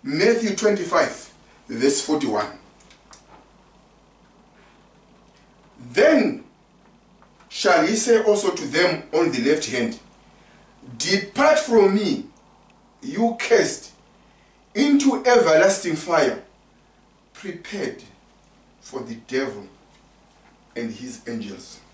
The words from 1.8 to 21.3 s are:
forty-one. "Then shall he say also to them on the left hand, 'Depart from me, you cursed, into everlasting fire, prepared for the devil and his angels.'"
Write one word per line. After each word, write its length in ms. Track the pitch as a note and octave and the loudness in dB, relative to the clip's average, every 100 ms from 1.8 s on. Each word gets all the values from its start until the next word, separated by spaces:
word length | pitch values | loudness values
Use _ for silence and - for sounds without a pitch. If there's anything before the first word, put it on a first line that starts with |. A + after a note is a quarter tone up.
| C3+ C#3 | 0 0
forty-one. 560 | - D3+ C3 G#2 - - _ _ _ - _ - _ - _ _ _ _ _ _ _ _ _ _ _ _ _ _ _ _ _ _ _ _ _ _ _ _ A#2+ | -2 -2 -2 -4 -6 -12 _ _ _ -20 _ -20 _ -20 _ _ _ _ _ _ _ _ _ _ _ _ _ _ _ _ _ _ _ _ _ _ _ _ -8
"Then 500 | A#2+ D4 D4+ - - - _ _ _ _ _ _ _ _ _ _ | 2 4 4 2 -4 -14 _ _ _ _ _ _ _ _ _ _
shall 380 | - G3 E3+ - | -4 2 2 2
he 100 | A3+ | 0
say 260 | - A3+ | 2 2
also 280 | G#3+ G#3 G3 | 4 2 0
to 160 | E3 D3 | -4 -4
them 380 | D3+ F3+ E3 - | 0 0 -2 -4
on 180 | D#3 E3 | 0 0
the 100 | B2+ | 0
left 220 | B2+ D3+ - | 0 0 -2
hand, 280 | B2 A2+ - - _ _ _ _ _ _ _ - A#2 | -4 -6 -8 -18 _ _ _ _ _ _ _ -20 -10
'Depart 600 | - G3 - - D4+ D4+ | -2 -2 -2 0 2 2
from 360 | - A3+ G3 | 2 4 4
me, 320 | G3+ F#3+ - - _ _ _ _ _ _ _ | 2 0 -4 -6 _ _ _ _ _ _ _
you 340 | C#3 - A#3 A#3 | -12 -2 -2 -2
cursed, 520 | - A4+ - - - _ _ _ _ _ _ _ _ | 2 2 2 -4 -14 _ _ _ _ _ _ _ _
into 500 | G#3 C#4+ C#4 C4+ A#3+ | -2 2 4 4 2
everlasting 720 | B3+ A#3+ E3 D#3 G3 G3 E3+ D#3 | 4 4 6 4 4 2 -4 -6
fire, 460 | F3 D#3+ C#3 A2+ - _ _ _ _ _ _ _ _ | -2 0 0 -2 -14 _ _ _ _ _ _ _ _
prepared 680 | - F#3+ E3+ - G#3 - - - _ _ _ _ _ _ _ | -16 -14 -14 -12 -10 -10 -10 -20 _ _ _ _ _ _ _
for 180 | - C3 | -14 -14
the 140 | A#2 | -12
devil 520 | A2+ - B2+ C3 G2+ G2 _ _ _ _ _ _ _ _ _ _ - | -14 -6 -4 -4 -10 -18 _ _ _ _ _ _ _ _ _ _ -12
and 160 | A2+ | -10
his 280 | - B2+ A#2 | -12 -14 -14
angels.'" 520 | - | -12